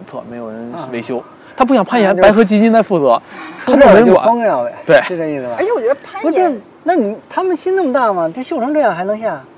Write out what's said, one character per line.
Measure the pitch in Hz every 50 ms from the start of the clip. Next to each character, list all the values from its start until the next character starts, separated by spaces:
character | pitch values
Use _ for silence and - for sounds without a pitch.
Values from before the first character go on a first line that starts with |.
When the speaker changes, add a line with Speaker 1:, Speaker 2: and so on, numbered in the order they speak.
| 190 -
Speaker 1:
测， | - 123 - 113
没 | 120 120
有 | 117 110
人 | 110 113 117 117 120 117 113 -
维 | 127 120
修。 | 110 - 127 117
Speaker 2:
啊。 | 113 - - - - - -
Speaker 1:
他 | - 262
不 | 240 277
想 | 240 190
攀 | - - 247
岩， | 214 190
Speaker 2:
那 | 196
就 | 175
Speaker 1:
白 | 185 202
河 | 214 214 233
基 | 185 214 208
金 | 220 226
来 | 220 226
负 | 208 - 202 170
责， | 143 131 117 104 - - - - - - - - -
Speaker 2:
出 | - 254
事 | 277 285
儿 | 240 196 202 233
就 | 233 185
疯 | 170 - 214 233 240
了 | 233 208 165 131 120
呗， | 117
Speaker 1:
他 | - - -
不 | -
管。 | 160 139
对。 | -
Speaker 2:
是 | - 185 165
这 | 165 156
意 | 151 143
思 | 127
吧？ | 123 120 -
Speaker 3:
而 | -
且 | 403
我 | 480 403
觉 | 226 226
得 | 277
攀 | - - - - 381 440
岩 |
Speaker 2:
不 | 311
是， | 320
这， | 381 370 349 277 214 - - - - -
那 | 302 359
你， | 339 226 202 214 214 - -
他 | - 311 370
们 | 381 359
新 | 294 - 370 370
那 | 392 370
么 | 277
大 | 247 277 254 220 196
吗？ | 180 165 160 165
这 | 254
锈 | 254 - 349 294
成 | 226 269 302
这 | 302
样 | 285 220 175
还 | 165 185
能 | 196 214 220
下？ | 226 214 175 143 - - -